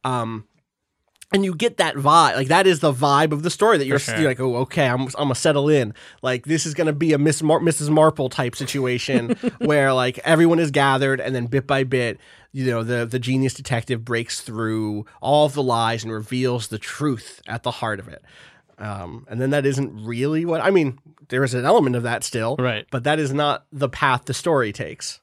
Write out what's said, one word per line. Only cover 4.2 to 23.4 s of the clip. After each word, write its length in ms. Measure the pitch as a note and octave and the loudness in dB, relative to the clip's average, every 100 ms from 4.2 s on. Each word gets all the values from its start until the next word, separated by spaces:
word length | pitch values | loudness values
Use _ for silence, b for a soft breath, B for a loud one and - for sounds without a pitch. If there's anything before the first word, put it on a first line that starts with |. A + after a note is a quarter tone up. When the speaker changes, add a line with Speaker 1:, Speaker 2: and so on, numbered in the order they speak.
| A2 | 0
Speaker 1:
like, 120 | B2 | 0
"Oh, 160 | C3 A#2+ | -2 -2
okay, 320 | C3 - C3+ | -2 0 0
I'm, 140 | B2 | 0
I'm 80 | C3 | -4
gonna 200 | - C#3+ B2+ | -4 -2 0
settle 320 | D#3+ C#3+ C#3+ | 2 2 4
in." 260 | D3+ A2 B B B | 2 2 B B B
Like, 220 | B2+ B2+ C#3 | -4 -4 -2
this 200 | D#3+ D#3+ | -2 -2
is 80 | |
gonna 180 | D3 D#3 | -2 -2
be 200 | D3 D#3+ | 0 2
a 60 | D3 | 4
Miss 220 | D3+ D3 | 4 2
Mar-, 180 | D#3 D#3+ | 2 2
Missus 280 | E3+ D3+ D3 | 2 0 2
Marple 400 | D#3 D#3 D3+ C3 | 6 4 4 -6
type 280 | - B2 - | -4 -6 -6
situation 760 | C3+ C#3 B2+ B2 - B2+ A#2 | -6 -4 -2 -2 0 -2 0
Speaker 2:
<laughs> 280 | A#3+ B3 - | -4 -4 -4
Speaker 1:
where, 340 | A3+ D3 C3+ | 0 2 4
like, 260 | C3 B2+ B2+ | 2 0 -2
everyone 340 | C#3+ D#3+ E3+ E3 | 2 4 6 4
is 140 | E3 | 2
gathered, 480 | C#3 C#3 C3+ C3+ C3 | 2 2 2 0 0
and 120 | B2 | -2
then 120 | C3+ C3+ | -4 -2
bit 220 | C#3 - | -4 0
by 160 | C3+ | -2
bit, 340 | C3 C3 A#2+ - b b b | 0 -2 -2 -6 b b b
you 140 | C3+ C3 | -4 -2
know, 160 | A#2 | -2
the, 240 | A2+ B2 A#2 | -2 -4 -2
the 140 | B2+ | -4
genius 340 | A#2+ C3 C3+ | -2 0 0
detective 500 | - - A#2+ - A#2+ | -4 -4 -4 -2 -6
breaks 360 | A#2 A#2+ A#2+ - | -2 -4 -4 -10
through 640 | - A2 A2 A2 G#2+ G#2 - b | -10 -6 -4 -2 -4 -6 -10 b
all 240 | C3+ D3 D3+ | 0 2 2
of 80 | |
the 80 | C#3 | 0
lies 400 | B2+ A#2 A2+ A#2 | 0 2 0 -2
and 100 | A2 | -6
reveals 540 | A2 A2 B2+ B2+ B2 A2 | -10 -6 -2 -2 -2 -6
the 120 | A2 | -10
truth 640 | - - D3 A#2 - - - | -10 -4 -2 -4 -8 -20 -12
at 160 | A#2 | -6
the 80 | B2 | -6
heart 300 | - A2+ G2+ | -4 -6 -6
of 80 | - | -10
it. 140 | D2+ B B B B B _ | -20 B B B B B _
Um, 460 | G#2+ G2 F2 A#2 - | -12 -10 -12 -14 -12
and 100 | A2 | -4
then 100 | C3 | -2
that 160 | C#3+ C#3 | 0 0
isn't 380 | C3+ C#3 G#2+ | -2 -4 -8
really 400 | G#2+ A#2 C#3 D#3 E3+ | -10 -4 -2 -2 -2
what, 140 | E3 | 0
I 80 | C#3 | 2
mean, 280 | G3 C#3+ B2 _ _ _ | 4 2 -4 _ _ _
there 160 | B2+ | -2
is 80 | C3+ | 0
an 100 | B2 C3 | 0 4
element 280 | A3 C#3 B2 | 4 4 0
of 60 | |
that 220 | A#2 A#2 | -2 -4
still, 320 | - A#2+ A2+ C3 | -4 -4 -2 0
Speaker 2:
Right. 280 | B2+ G#2+ - | -2 -2 -6
Speaker 1:
but 140 | C3 | -4
that 140 | B2+ D#3 | 0 0
is 120 | C#3+ | 0
not 340 | C#3 | 0